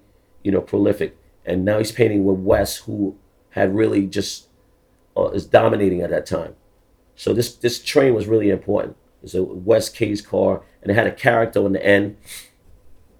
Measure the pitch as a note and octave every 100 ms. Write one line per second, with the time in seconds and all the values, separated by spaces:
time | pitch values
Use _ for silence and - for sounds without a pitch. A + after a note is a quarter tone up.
0 | _ _ _ _ G2+ F#2+ - F#2+ G2+ G2
1 | D#2+ - _ _ - F2+ F#2 G#2+ A2 -
2 | A2+ G2+ G2 F#2 F#2+ G#2+ G2+ - - G#2+
3 | G2 - _ _ _ G#2 G2 G2+ A2 G#2+
4 | G2 G2 G2 - - _ _ _ _ _
5 | _ - F2+ F#2+ - A2+ A2+ A2 G2 F2+
6 | E2+ E2 - D#2+ D#2+ - _ _ _ _
7 | _ - - G#2 B2 - A#2+ - - C#3+
8 | C3+ A2+ G2+ A2+ G#2 F#2 - G2+ - -
9 | _ _ - F#2 F#2 F#2 F#2 A2+ - -
10 | G#2+ G#2 - G2 G2 F#2 - _ F#2+ G#2
11 | G#2 - B2 A#2 A2+ G#2 G2 F#2+ - G2+
12 | G2+ G#2+ - - - _ _ - - -
13 | _